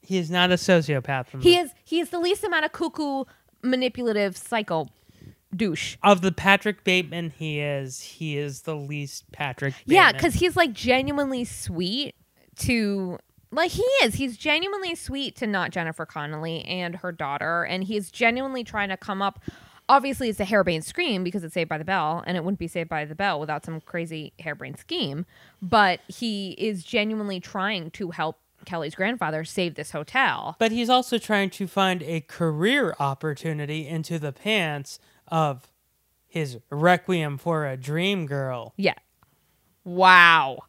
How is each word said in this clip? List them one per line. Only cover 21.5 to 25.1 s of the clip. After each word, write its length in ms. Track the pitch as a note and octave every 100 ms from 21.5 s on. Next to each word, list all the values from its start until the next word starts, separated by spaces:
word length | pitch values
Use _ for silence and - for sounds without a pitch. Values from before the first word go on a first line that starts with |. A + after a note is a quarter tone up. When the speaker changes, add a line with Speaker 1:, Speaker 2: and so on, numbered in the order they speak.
Speaker 2:
Saved 140 | F#3 E3
by 100 | D#3
the 60 |
Bell, 380 | D#3 F#3+ D3+ E3+ -
and 80 | F3+
it 80 |
wouldn't 160 | D#3+ G3
be 80 | E3
Saved 200 | F3 E3
by 160 | D#3+
the 120 | D3+ D#3
Bell 240 | G3+ D#3
without 240 | D3+ D3+
some 160 | - D#3+
crazy 520 | - F3 E3 D#3+ D3+ _
harebrained 400 | D#3+ D3 C3+ D#3
scheme. 480 | - F4 F#3